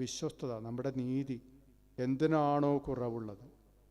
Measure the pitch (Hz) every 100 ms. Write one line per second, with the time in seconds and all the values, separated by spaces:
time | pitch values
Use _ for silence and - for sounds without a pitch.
0 | 123 - 156 - 135 113 110 120 135 131
1 | 123 131 135 120 - - - - - -
2 | 127 135 156 160 143 143 143 143 143 123
3 | 120 117 107 101 127 - _ _ _